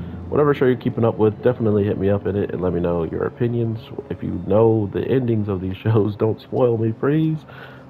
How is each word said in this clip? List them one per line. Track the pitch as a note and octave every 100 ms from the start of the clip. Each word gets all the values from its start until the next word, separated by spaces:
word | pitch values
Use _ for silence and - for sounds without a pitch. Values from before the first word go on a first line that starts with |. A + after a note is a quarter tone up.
| - - -
Whatever | - D3
show | C#3 B2+
you're | B2
keeping | B2+ A#2 A2+
up | A2
with, | G#2+ G#2+
definitely | B2 B2 A2 G#2 G2+
hit | -
me | G2
up | G2+ G2
in | G2
it | -
and | -
let | F2+
me | E2+
know | F2 E2+
your | D#2+ -
opinions. | - - A#2+ A#2+ A2+ A2+ - - -
If | G2
you | F#2 F2+ F#2
know | G2+ A2+ A2 G2
the | F#2 -
endings | C3+ B2 A2 G2+
of | F#2+
these | F#2+ F#2
<laughs> | A2
shows, | A2 G2+ G2+
don't | A2 G#2
spoil | - A#2 B2 A2+
me, | A2+
please. | A2+ C3 D#3 D#3+ D#3 - - - -